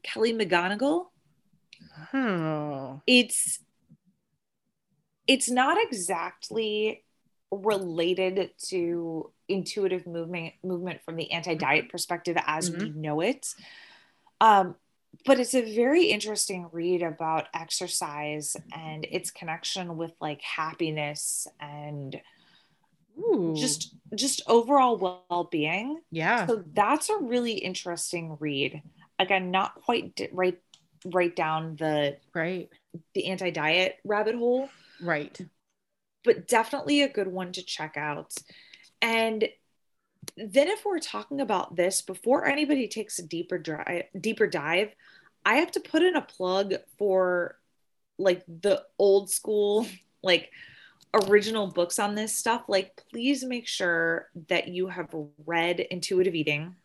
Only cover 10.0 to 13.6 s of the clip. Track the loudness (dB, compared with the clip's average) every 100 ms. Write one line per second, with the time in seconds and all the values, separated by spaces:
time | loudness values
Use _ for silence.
10 | -4 -8 -6 -8 -8 _ -6 -4 -6 -8
11 | -8 -8 -4 -4 -4 -2 2 0 0 -8
12 | -6 -4 -2 -2 0 -2 -4 -4 -8 -6
13 | -4 0 0 -2 -8 -12